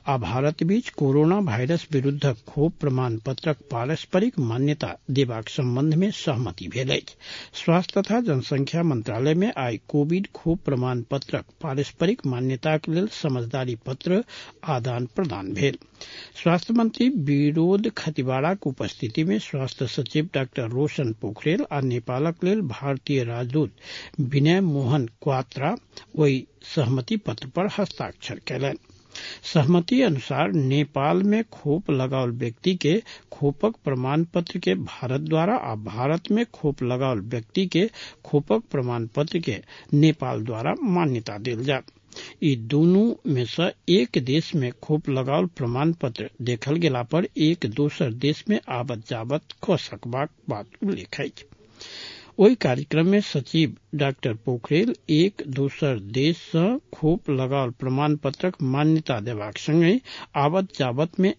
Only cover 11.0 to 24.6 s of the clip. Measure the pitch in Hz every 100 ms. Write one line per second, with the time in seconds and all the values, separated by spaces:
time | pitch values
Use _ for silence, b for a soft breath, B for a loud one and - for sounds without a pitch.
11 | 113 139 - 147 - - 160 135 139 -
12 | 170 - 139 123 131 131 156 156 - 160
13 | 214 - 151 127 117 135 127 113 - 135
14 | 170 185 240 B B - - 131 123 120
15 | 123 - 170 107 95 101 139 - - B
16 | B B B - 165 170 - 233 226 -
17 | 240 269 139 143 147 156 170 196 226 -
18 | - 151 131 131 151 196 147 127 101 -
19 | 110 156 160 208 - 143 131 - 127 -
20 | 123 151 160 139 127 - 113 120 147 -
21 | 127 110 107 110 147 202 294 143 131 120
22 | 117 127 160 165 180 220 156 110 139 131
23 | - 139 120 120 123 151 131 - B B
24 | B - 127 143 147 185